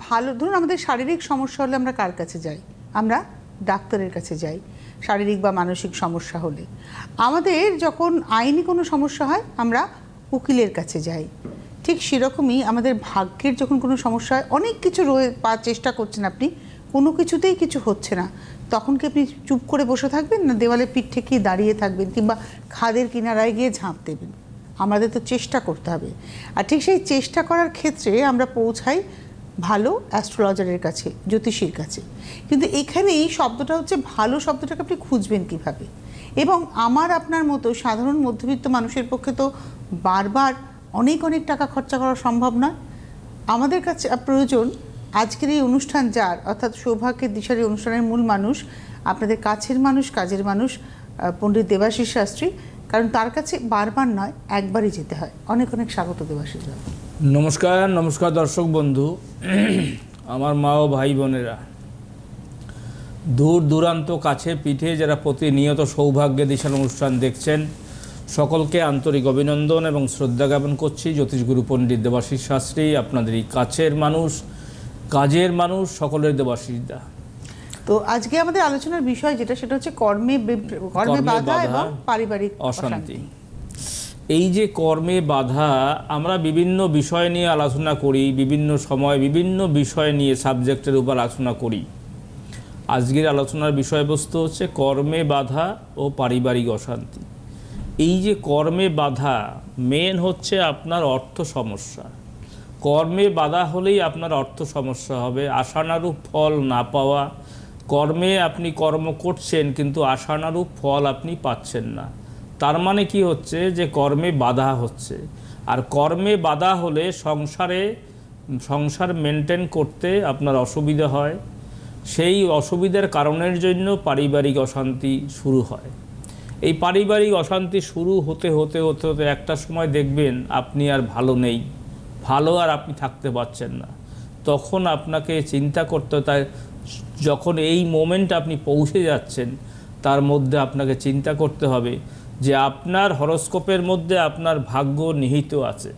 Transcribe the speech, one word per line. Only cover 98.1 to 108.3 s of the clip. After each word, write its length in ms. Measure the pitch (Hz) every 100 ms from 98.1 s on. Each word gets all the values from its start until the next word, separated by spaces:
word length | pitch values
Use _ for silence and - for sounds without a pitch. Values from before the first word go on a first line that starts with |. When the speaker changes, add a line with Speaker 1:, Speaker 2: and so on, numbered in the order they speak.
| 185
Speaker 2:
যে 140 | 202 202
কর্মে 540 | 151 147 156 175 190
বাধা, 640 | 151 143 131 143 120 104 - - -
মেন 420 | 123 143 180 185
হচ্ছে 420 | 185 180 - 190
আপনার 420 | 165 143 160 170
অর্থ 380 | 147 127 - -
সমস্যা। 640 | 151 139 113 101 - - - - - - - - - -
কর্মে 480 | 143 147 160 185 202
বাধা 360 | 165 151 170 165
হলেই 360 | 180 190 202
আপনার 320 | 165 160 165
অর্থ 300 | 147 131 -
সমস্যা 520 | 151 147 131 127 - 127
হবে, 340 | 127 127 139
আশানুরূপ 640 | 127 131 156 160 165 175 147 -
ফল 300 | 156 151 151
না 220 | 135 123
পাওয়া। 460 | - 143 135 143 139 - - - - - -
কর্মে 520 | 143 151 160 185